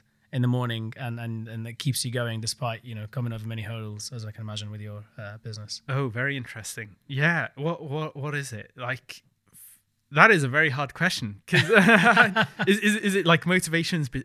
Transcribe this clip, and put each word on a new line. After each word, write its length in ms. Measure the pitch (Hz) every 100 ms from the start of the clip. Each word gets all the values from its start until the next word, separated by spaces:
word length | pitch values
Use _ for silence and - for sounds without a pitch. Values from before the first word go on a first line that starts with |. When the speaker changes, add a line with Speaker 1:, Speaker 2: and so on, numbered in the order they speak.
| _ _ _
Speaker 1:
in 100 | 135
the 60 | 123
morning 460 | 123 123 113 110 -
and, 220 | 127 117
and, 280 | 117 113 113
and 200 | 113 113
that 100 | 117
keeps 260 | 143 123
you 60 | 127
going 320 | 123 117 113
despite, 420 | 110 - 123 113
you 120 | 123 110
know, 100 | 107
coming 200 | - 120
over 160 | 113 110
many 140 | 113
hurdles, 500 | 104 113 110 104 -
as 140 | 123 107
I 60 |
can 100 | 104
imagine 300 | 110 107 107
with 100 | 107
your, 220 | 107 104 104 -
uh, 180 | 104 107
business? 400 | 117 107 107 - -
Speaker 2:
Oh, 200 | 135 139
very 280 | 110 135 139
interesting. 600 | 117 - 101 - 107 90 -
Yeah. 440 | 135 156 170 120 -
What, 260 | 151 170
what, 320 | 156 147 156 -
what 180 | 143
is 200 | 143 131
it? 180 | 113 - -
Like, 460 | 123 127 - - _ _ _ - - - _ _ _
that 200 | 143 208
is 140 | 196
a 40 | 139
very 220 | 139 156
hard 240 | 131 143
question. 480 | - 175 - 110 101 -
'Cause 160 | -
<laughs> 1040 | 160 220 190 226 202 190 208 202 - - 185
is, 100 | 202
is, 160 | 208 214
is 180 | 208 190
it, 100 | 165
like, 200 | 165 170
motivations 600 | 180 165 160 165 180 135
b-, 140 | 131